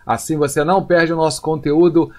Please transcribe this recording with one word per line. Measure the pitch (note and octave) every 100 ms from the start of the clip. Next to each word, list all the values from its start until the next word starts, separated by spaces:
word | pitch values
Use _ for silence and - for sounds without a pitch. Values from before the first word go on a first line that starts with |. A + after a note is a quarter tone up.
Assim | - A#2 - D#3
você | C#3+ D3+
não | D3+ F#3+
perde | F#3 F3 E3
o | E3
nosso | D#3+ D3+
conteúdo. | D3+ D#3 D3 D3+ F3 E3 C#3+